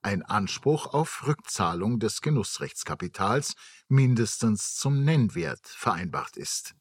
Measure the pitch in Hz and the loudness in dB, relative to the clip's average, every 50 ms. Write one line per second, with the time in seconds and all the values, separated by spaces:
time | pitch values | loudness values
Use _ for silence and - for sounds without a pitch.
0 | _ 101 101 92 85 - 98 107 101 95 - - - 135 151 151 - - - 143 | _ -2 -2 -2 -2 -2 -2 -2 0 -2 -6 -2 0 0 0 0 0 -2 -2 -2
1 | 160 - - - - 127 151 - - - - - 95 85 85 87 92 107 123 117 | -2 -2 -4 -6 -2 -2 -2 -2 -2 -10 -4 -2 0 0 0 0 0 0 0 0
2 | 107 107 - - - 151 151 131 92 - - - 73 71 - - - - 78 - | 0 -2 -2 -2 -2 0 2 2 0 -2 -4 -8 -8 -8 -8 -10 -6 -6 -6 -6
3 | 87 87 _ - 95 98 113 139 147 - - _ - - - - _ _ 135 135 | -6 -10 _ -2 0 2 2 0 0 -2 -8 _ -14 -20 -20 -20 _ _ 6 6
4 | 135 127 127 113 117 110 - - - 113 107 101 - - - - - 139 143 139 | 6 6 6 4 2 0 -2 0 2 2 2 2 -2 -6 -6 -4 -2 0 2 2
5 | 139 147 160 151 123 101 - 87 85 73 64 - _ - - - - - - - | 4 4 4 4 4 4 2 -2 -4 -4 -6 -8 _ -20 -16 -4 -2 -2 -2 -2
6 | 175 90 - - - - - - - - - - - - - _ | -4 -4 -4 -6 -8 -8 -12 -12 -8 -6 -8 -8 -8 -10 -18 _